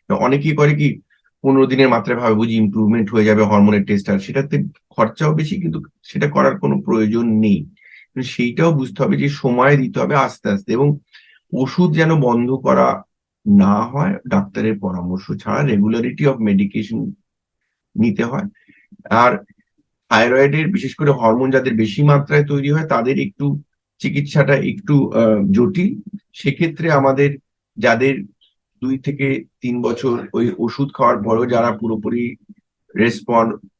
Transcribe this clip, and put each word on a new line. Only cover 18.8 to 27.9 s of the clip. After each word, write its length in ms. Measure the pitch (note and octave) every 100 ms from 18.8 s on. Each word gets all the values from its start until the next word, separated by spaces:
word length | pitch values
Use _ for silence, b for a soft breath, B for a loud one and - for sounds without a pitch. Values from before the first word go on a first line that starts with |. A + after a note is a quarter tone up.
| b - -
আর 280 | A2+ A#2+ G#2+ - _ _ _ _ _ -
থাইরয়েডের, 580 | A2 A#2+ C3 C#3 D3 D#3+
বিশেষ 260 | G3 C3+
করে 160 | - D3
হরমোন 400 | B2+ A2+ A#2 C3
যাদের 240 | C3 B2+
বেশি 280 | A2 G#2+ -
মাত্রায় 420 | D3 C#3+ C#3+ D3
তৈরি 260 | C#3+ C#3+ C#3
হয়, 160 | D3+ D#3
তাদের 320 | A#2+ A#2 C3+
একটু 440 | C3+ - C#3+ C#3+ - _ _ _
চিকিৎসাটা 560 | - C#3+ C#3+ D3+ C#3
একটু, 560 | C#3 - A#2 - D3 C3
আহ, 280 | A2+ A2+ G#2+ G2
জটিল। 680 | G2 A#2+ - G3 - - - _
সেক্ষেত্রে 600 | - - C#3+ E3+ D3+ E3
আমাদের 460 | C#3+ C3+ C3+ C#3+ C#3+ _ _ _ -
যাদের 480 | A#2+